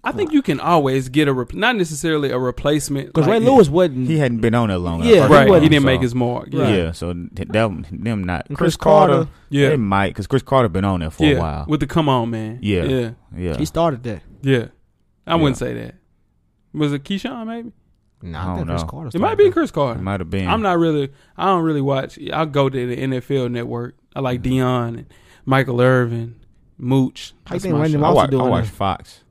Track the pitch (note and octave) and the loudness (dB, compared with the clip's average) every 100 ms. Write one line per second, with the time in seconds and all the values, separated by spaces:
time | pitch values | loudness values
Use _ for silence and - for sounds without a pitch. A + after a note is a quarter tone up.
0 | A#3+ - E4 D4+ A3+ C#3 D#3 E3+ C#3 C3 | -6 -4 0 0 0 -4 2 2 2 -2
1 | B2+ C3+ D3 C3 A#2 D#3 A3 A#3 E3 D3 | 0 0 2 0 -4 -2 -2 0 -4 -4
2 | E3 D#3 C3+ B2 B2+ A#2+ D3 D3+ C#3+ C#3 | -2 -2 -2 -2 -4 -2 -2 -2 -2 -8
3 | C3+ E3 D3+ A3+ A3+ C4+ D#3 D#3+ F3+ B2+ | -2 0 2 4 6 6 6 4 2 0
4 | B2+ D#3+ C3+ A#2 A#2 A#2+ A2+ F#2 F2 E2 | 0 2 0 2 2 2 0 -2 -2 -2
5 | A#3+ G3 - D3 C3+ F3+ D3+ D3+ C#3 B2+ | 6 6 8 8 8 6 6 4 4 2
6 | B2 B2 A#2+ A#2+ - - - G2 E2 E2+ | 0 -2 -2 -4 -6 -2 0 2 0 -4
7 | E2+ F2 F2 F#2 - G#2 A2+ E2 - - | -8 -8 -10 -10 -2 0 0 -4 -10 -8
8 | G#2+ G#2+ F2+ F2 - C#3+ E3 - D#3+ D3+ | -6 -4 -4 -6 -6 -2 -2 0 4 6
9 | D#3 C3+ C3 - _ C#3+ C#3 D3 G2+ G2 | 6 2 0 -10 _ 2 2 2 0 0
10 | G2 - F#2+ C3+ - C3+ A2+ F#2 G2 F#2 | 0 -4 -2 -2 2 2 2 0 0 -2
11 | D#2+ - D#3 C3+ E2 D2 D2+ D3+ C#3 E3+ | -4 0 2 2 -2 -6 -4 -4 -2 0
12 | D3+ B2+ A#2 A2+ A2 B2 G2+ F#2 - C3 | 0 0 -2 -6 -8 -6 -2 0 0 -2
13 | A2+ - _ - F2+ D2 D3+ D#3+ E3 B2 | -4 -10 _ -8 -6 -4 -4 -2 -2 -2
14 | A#2+ F#2+ - - C3+ B2+ A2+ _ _ _ | -8 -10 -14 -6 0 0 -2 _ _ _
15 | _ _ - E3 D3 B2 B2 A#2 A#2 - | _ _ -4 0 0 0 -6 -8 -12 -16
16 | _ _ _ _ _ _ _ D3 D3 C#3+ | _ _ _ _ _ _ _ -4 -2 -4
17 | C#3 G3 A#3 B3 A3 A#3 A3+ _ _ _ | -6 -8 -6 -10 -10 -12 -14 _ _ _
18 | _ _ F2 D#2 F2+ F2 E2 E2+ E2 C#3+ | _ _ -14 -10 -8 -6 -4 -4 -6 -10
19 | D3+ E3+ G4 G#4+ G4+ E4+ C#4+ - C3+ A2+ | -8 -4 -2 2 2 2 -4 -2 -4 -4
20 | F#2+ G2 E2 F#2+ F#2 A3+ G#3 F3 E3 D3+ | -4 -6 -4 -4 -2 -2 0 0 0 0
21 | C#3 C#3 _ - F3+ F3+ D#3+ D3+ C#3 C3+ | -4 -12 _ -6 -2 0 0 0 0 -2
22 | C3+ - C#3+ C#3+ D#3+ C#3+ C3+ C3 B2 B2 | -4 -12 -8 -4 -2 0 0 -2 -6 -4
23 | C3+ B2+ - C#3 B2 A#2+ A#2+ A#2+ A#2+ _ | -4 -6 -4 -4 -2 -6 -8 -8 -10 _
24 | _ - C3 B2+ C3 C3 B2+ B2 A#2 A#2 | _ -6 -4 -4 -2 0 0 0 -4 -8
25 | - _ _ _ - C3+ C3 A#2+ B2+ B2+ | -16 _ _ _ 0 0 2 2 4 4
26 | A#2+ A#2 A#2 A#2 _ _ _ - B2 C3+ | 0 -4 -8 -14 _ _ _ -10 -2 0
27 | C3 - - _ - F3 F#3+ D3+ D#3 D3+ | 0 -6 -20 _ -10 -8 -2 0 0 0
28 | D#3 D3+ G#2 C3+ B2+ F#2 A2 - G2 - | 2 4 2 0 0 0 -2 -4 -4 -4
29 | - - _ | -10 -20 _